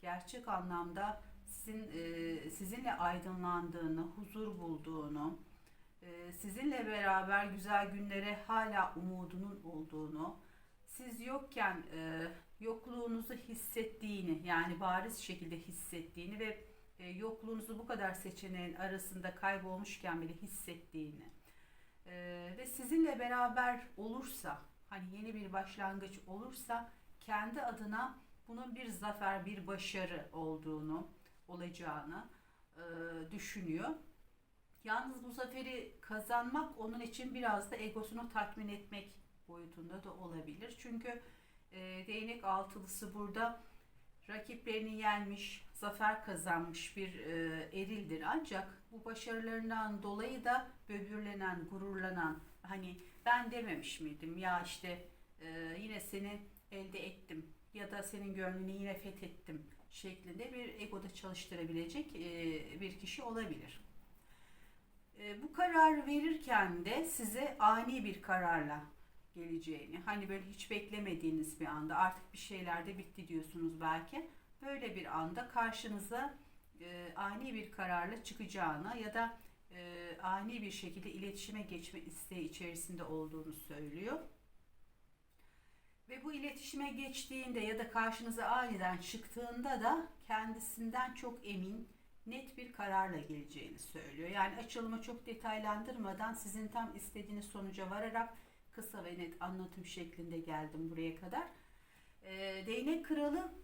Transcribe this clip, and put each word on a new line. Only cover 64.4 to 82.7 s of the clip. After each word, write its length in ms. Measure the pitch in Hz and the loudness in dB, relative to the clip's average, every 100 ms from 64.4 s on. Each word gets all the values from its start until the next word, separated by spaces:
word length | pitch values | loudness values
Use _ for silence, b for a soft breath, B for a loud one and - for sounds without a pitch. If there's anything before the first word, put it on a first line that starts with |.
| B B B B B - - - | B B B B B -20 -20 -8
E, 240 | 208 208 | -6 -4
bu 100 | 302 | -2
karar 540 | - 359 330 320 302 277 | 4 8 12 12 12 6
verirken 800 | 294 320 311 262 214 185 175 | 6 6 4 6 8 8 4
de 200 | 180 269 | 2 2
size 520 | 330 - 214 240 277 - | 2 0 0 2 0 10
ani 460 | 214 226 247 254 | 10 10 6 2
bir 180 | 208 - | 0 0
kararla 640 | - 185 175 160 147 147 - - b b b | 4 6 8 6 4 0 -4 -12 b b b
geleceğini, 640 | 175 170 165 165 151 - 180 | -8 -2 -2 -2 -4 -4 -4
hani 240 | 214 202 190 | 0 0 0
böyle 160 | 196 190 | -2 -4
hiç 240 | - - | -8 -2
beklemediğiniz 880 | 202 - 208 196 160 160 156 156 - | -2 0 -2 0 2 4 4 2 0
bir 60 | 151 | -2
anda 300 | 151 156 165 | 0 4 8
artık 360 | 185 - - | 6 6 -6
bir 60 | - | -10
şeyler 480 | - 190 180 170 170 | -6 -2 0 0 0
de 120 | 190 | -6
bitti 300 | - - 165 | -8 -10 -2
diyorsunuz 520 | 160 156 170 165 160 | -2 -2 0 0 2
belki. 500 | 160 165 - 285 330 B B - | 4 4 0 -6 -6 B B -8
Böyle 340 | 277 277 226 180 | -4 -2 -2 -4
bir 220 | 156 160 | -2 0
anda 300 | 160 180 240 | 0 0 0
karşınıza, 840 | 247 226 226 226 208 180 240 277 - B B - - | 4 4 2 -2 -2 -2 0 0 -4 B B -20 -14
e, 320 | 175 175 175 190 | -10 -8 -6 -2
ani 380 | 202 214 262 | -2 -2 -4
bir 180 | 220 208 | -4 -4
kararla 500 | - 180 175 185 226 | -2 2 2 2 -2
çıkacağına 760 | - - 190 190 160 151 202 240 | -6 -6 -4 2 2 2 0 -2
ya 180 | 214 | 0
da, 240 | 226 233 - B B - | 2 2 0 B B -16
e, 460 | 180 175 175 175 165 | -10 -8 -6 -8 -2
ani 400 | 185 196 220 233 | 2 2 2 -2
bir 80 | 202 | -4
şekilde 400 | - 180 190 202 | -4 -4 -4 -6
iletişime 520 | 190 196 202 - 208 | -4 -4 -4 -4 -4
geçme 380 | - 170 - 165 | -4 -6 -6 -8
isteği 480 | 156 - - 180 160 | -8 -8 -6 -2 -2
içerisinde 560 | - 175 | -4 -6